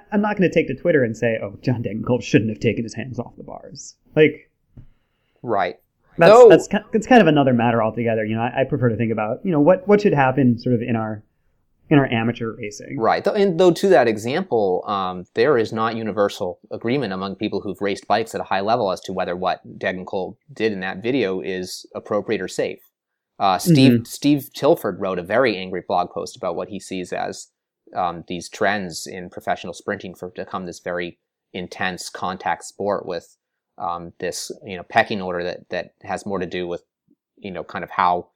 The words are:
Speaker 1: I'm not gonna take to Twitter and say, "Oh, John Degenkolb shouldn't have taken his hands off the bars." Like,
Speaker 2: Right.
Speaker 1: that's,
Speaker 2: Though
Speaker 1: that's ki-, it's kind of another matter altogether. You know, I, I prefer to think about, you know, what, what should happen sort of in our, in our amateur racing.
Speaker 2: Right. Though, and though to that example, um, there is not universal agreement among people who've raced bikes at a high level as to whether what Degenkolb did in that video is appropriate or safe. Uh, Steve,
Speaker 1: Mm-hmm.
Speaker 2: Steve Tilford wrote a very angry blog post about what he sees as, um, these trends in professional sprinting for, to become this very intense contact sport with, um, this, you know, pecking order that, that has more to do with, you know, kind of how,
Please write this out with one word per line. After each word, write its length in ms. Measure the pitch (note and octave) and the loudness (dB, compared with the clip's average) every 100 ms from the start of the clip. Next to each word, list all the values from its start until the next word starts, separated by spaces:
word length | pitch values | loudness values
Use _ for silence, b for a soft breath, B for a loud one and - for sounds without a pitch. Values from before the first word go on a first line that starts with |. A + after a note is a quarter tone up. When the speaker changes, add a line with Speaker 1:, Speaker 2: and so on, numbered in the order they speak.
| - | -4
Speaker 1:
I'm 100 | G#3 | -2
not 140 | G#3 G3+ | 0 2
gonna 120 | E3 | 2
take 160 | E3+ D#3 | 2 0
to 80 | C#3 | -2
Twitter 280 | F3 D3+ | 0 2
and 120 | A#2 A2+ | 2 0
say, 220 | A#2 A2+ | -2 -2
"Oh, 160 | G#2 G2 | -6 -6
John 220 | - A2+ | -2 -2
Degenkolb 380 | G#2+ G#2+ A2+ B2 | -2 -6 -2 -2
shouldn't 260 | - C#3+ G#2+ | 2 2 2
have 80 | G#2+ | -2
taken 240 | A#2+ G2+ | -2 -2
his 100 | A2+ | -4
hands 260 | A2+ B2+ A#2+ | -10 -10 -10
off 160 | - - | -12 -14
the 60 | |
bars." 520 | - - - - - - _ D#3 | -18 -18 -18 -20 -20 -20 _ 4
Like, 340 | D3+ - _ _ _ - - _ _ _ _ _ | 4 2 _ _ _ -20 -20 _ _ _ _ _
Speaker 2:
Right. 340 | B2 G2+ F2+ - _ _ _ - | -4 -2 -2 -6 _ _ _ 4
Speaker 1:
that's, 140 | F3 | 8
Speaker 2:
Though 160 | A3+ A#3 | 12 12
Speaker 1:
that's 180 | E3 - | 10 6
ki-, 100 | G#3 - | -4 -2
it's 120 | A3 - | -2 6
kind 140 | B3+ | 6
of 60 | E3 | 8
another 260 | D3 C3+ | 6 4
matter 280 | A#2 A#2+ A#2 | 2 2 2
altogether. 420 | A2 B2 A#2 A2+ G#2+ | 0 -2 -2 0 0
You 100 | A2+ | -2
know, 60 | |
I, 200 | A#2+ B2 | -2 -2
I 20 | |
prefer 260 | C3 C#3+ A#2+ | -2 0 0
to 80 | G#2+ | 2
think 140 | A2+ | 0
about, 280 | A2 G#2+ C3 G3 | 0 -2 -4 0
you 60 | |
know, 80 | D3+ | 4
what, 260 | D3 F#3 - | 6 4 4
what 140 | G3+ | 4
should 120 | G3+ D3 | 4 4
happen 420 | C3 C3 B2+ A#2 | 4 4 4 2
sort 160 | B2+ A#2+ | 2 0
of 60 | |
in 140 | B2 A2+ | 0 -2
our, 280 | A2 G#2+ - _ _ _ _ _ - | -2 -6 -12 _ _ _ _ _ 2
in 100 | D3 | 2
our 80 | C3+ | 4
amateur 440 | A#2 A2+ A#2+ A2+ G#2 | 0 -2 -4 -8 -10
racing. 400 | G#2 - - C3+ | -12 -12 -12 -2
Speaker 2:
Right. 240 | A2 E2+ | 0 2
Though, 100 | G3 | 2
and 260 | G#3 G3 E3 | 2 2 4
though 120 | F#3 | 4
to 160 | E3 G3+ | 4 6
that 180 | E3 A#2 | 6 6
example, 760 | G#2+ A2+ D#3 F#3+ A#2 G2 F#2 - | 0 -2 -4 -2 0 0 0 -2
um, 380 | G2 F#2 F#2 F2 - | -4 -4 -8 -6 0
there 220 | B2+ B2+ | 2 2
is 140 | G#2+ | 0
not 240 | A2 A2+ A2+ | -2 -2 -4
universal 640 | A2 G2 G2+ - F#2 - - | -4 0 0 -2 -8 -8 -14
agreement 420 | G#2+ A#2 C#3 A2 | -8 -4 -2 -2
among 220 | F#2+ G2 F#2+ | -6 -8 -6
people 260 | G#2 G2 | -6 -6
who've 180 | G2+ F2+ | -8 -6
raced 280 | G2+ G2 - | -4 -4 -2
bikes 260 | G#2 A2 F#2+ | -2 -2 -8
at 60 | |
a 40 | F2+ | -4
high 160 | G2 | -2
level 300 | G2+ B2 G2 | 0 0 0
as 80 | F2 | -4
to 120 | - | -6
whether 220 | F#2+ F2+ F2+ | -6 -6 -4
what 240 | F#2 D#2+ A#2 - | -4 -4 -8 -8
Degenkolb 580 | G2+ F#2 F2+ G2 F#2 - _ | -6 -6 -6 -8 -8 -12 _
did 220 | C3+ A2 | -4 -2
in 60 | F#2+ | -2
that 220 | F#2 F#2 | -6 -6
video 360 | A2 C3+ F#2+ F#2+ | -4 -2 -2 -4
is 460 | F2+ F#2 F#2 - - G#2 | -6 -6 -8 -12 -14 -14
appropriate 460 | - G#2+ G2+ G#2 | -6 -4 -2 -4
or 60 | F#2 | -4
safe. 300 | - A2 - _ _ _ _ _ - | -6 -6 -8 _ _ _ _ _ -2
Uh, 200 | G2 F#2 | 0 2
Steve, 320 | F3+ D3 C3 | 4 6 8
Speaker 1:
Mm-hmm. 120 | A#2 A2 | 6 2
Speaker 2:
Steve 440 | - C#3+ D3 C3 | -2 2 2 0
Tilford 460 | - C#3 E3 G#2+ F2+ | -2 2 2 0 -4
wrote 200 | F#2+ F#2 | -4 -4
a 40 | |
very 320 | F2 A2 C3 F#2 | -2 2 2 0
angry 280 | F#2 F#2 - | -4 -8 -2
blog 220 | F2+ F2 | -2 -2
post 260 | F2+ F2+ - | -4 -10 -8
about 200 | F#2 F2 | -8 -6
what 140 | F#2 | -8
he 100 | G2 | -10
sees 340 | - F#2 F2+ | -10 -10 -8
as, 360 | F2+ F#2+ F#2+ - _ _ _ _ - | -6 -8 -10 -16 _ _ _ _ -6
um, 280 | F2+ E2+ - | -6 -6 -10
these 220 | F2+ - | -10 -10
trends 560 | - G2 G#2 F2+ E2 - | -4 -2 -2 -6 -12 -14
in 220 | F#2+ F2+ | -12 -14
professional 440 | - - F2 F#2 | -10 -6 -6 -8
sprinting 420 | - - G2+ G2 F2 | -12 -8 -8 -10 -14
for, 160 | F2+ | -14
to 120 | - | -12
become 220 | F#2 G2 F#2 | -10 -10 -10
this 140 | E2+ | -12
very 400 | F#2 F2+ F2 - _ _ _ | -8 -6 -8 -12 _ _ _
intense 560 | G2 F2+ - F#2 F2 - | -12 -12 -6 -6 -6 -12
contact 560 | - F#2 F#2 F#2 E2 - | -10 -8 -6 -4 -6 -8
sport 400 | - G2+ F#2+ F#2+ | -8 -4 -4 -6
with, 320 | E2+ - _ _ _ _ - | -10 -12 _ _ _ _ -12
um, 320 | F2+ F2 E2+ - | -8 -8 -10 -8
this, 320 | F2 - - - A#2+ | -8 -6 -10 -12 -12
you 100 | F2+ | -12
know, 60 | |
pecking 400 | F2 A#2 A2 G#2+ | -2 0 0 -2
order 220 | F#2 F2 | -6 -6
that, 260 | F2 - - | -6 -8 -10
that 240 | F2 - _ | -8 -8 _
has 240 | G2+ F#2 G#2 | -10 -8 -6
more 140 | G2 | -6
to 80 | F2 | -4
do 200 | F2+ F2 | -6 -6
with, 140 | F2 _ _ _ _ _ _ | -8 _ _ _ _ _ _
you 140 | G2+ | -12
know, 120 | F2 | -12
kind 200 | D2+ G2 | -10 -10
of 80 | E2+ | -6
how, 360 | - F2+ F2 - | 0 0 0 -6